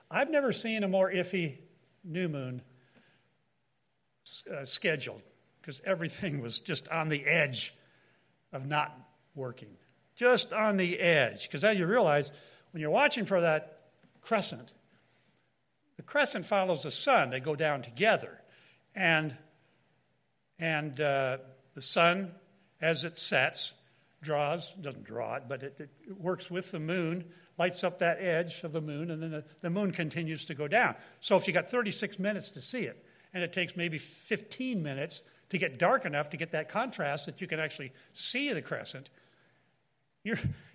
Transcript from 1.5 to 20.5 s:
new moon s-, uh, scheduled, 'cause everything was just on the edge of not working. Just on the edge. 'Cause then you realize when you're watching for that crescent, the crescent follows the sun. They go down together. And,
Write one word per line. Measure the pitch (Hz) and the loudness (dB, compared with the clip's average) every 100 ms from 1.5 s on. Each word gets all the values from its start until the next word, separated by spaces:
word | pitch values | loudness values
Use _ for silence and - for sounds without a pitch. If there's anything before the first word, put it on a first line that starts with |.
| 127 - _ _ _ | -6 -18 _ _ _
new | 180 165 180 | -8 -4 -2
moon | 143 127 123 - _ _ _ _ _ _ _ _ _ _ _ _ _ _ _ | -4 -6 -8 -12 _ _ _ _ _ _ _ _ _ _ _ _ _ _ _
s-, | - - - | -18 -16 -10
uh, | 147 | -10
scheduled, | 131 - 180 151 120 98 - _ _ _ | -4 0 0 0 -4 -10 -16 _ _ _
'cause | - 135 | -14 -8
everything | 190 180 165 - 185 143 | -2 0 0 -4 -4 -4
was | 120 - | -4 -6
just | - 160 - | -4 -4 -2
on | 160 156 | -2 0
the | 147 139 | 0 2
edge | 165 143 127 - - _ _ _ _ _ _ _ | 4 2 0 -6 -10 _ _ _ _ _ _ _
of | 110 135 | -10 -2
not | 151 143 127 - _ _ | 0 0 -6 -20 _ _
working. | 139 127 117 104 95 _ _ _ | -10 -8 -10 -16 -20 _ _ _
Just | - 247 240 - | 2 6 6 4
on | 208 214 196 | 2 2 4
the | 175 175 | 2 2
edge. | 175 156 117 104 - | 4 6 4 0 -8
'Cause | 143 | 2
then | 202 202 | 2 4
you | 170 | 4
realize | 240 170 147 143 - - - _ | 4 6 4 2 -8 -20 -20 _
when | 165 | -6
you're | 151 | 0
watching | 208 294 262 | 4 4 2
for | 202 190 | 2 4
that | 170 156 - - _ _ _ _ | 4 2 0 -20 _ _ _ _
crescent, | - 214 - - - - _ _ _ _ _ _ _ _ _ _ _ - | -2 0 0 -4 -14 -20 _ _ _ _ _ _ _ _ _ _ _ -20
the | |
crescent | - 285 269 220 156 | -4 0 2 0 0
follows | 202 190 165 | 2 2 0
the | 147 | 2
sun. | - 277 240 131 | 2 6 6 4
They | 127 | 0
go | 135 | -4
down | 147 156 139 | 0 0 0
together. | 120 117 214 185 95 80 - - _ _ _ | -6 0 4 4 0 -16 -20 -20 _ _ _
And, | 202 175 160 156 120 - _ _ _ _ _ _ _ _ _ _ | -2 2 2 0 -8 -20 _ _ _ _ _ _ _ _ _ _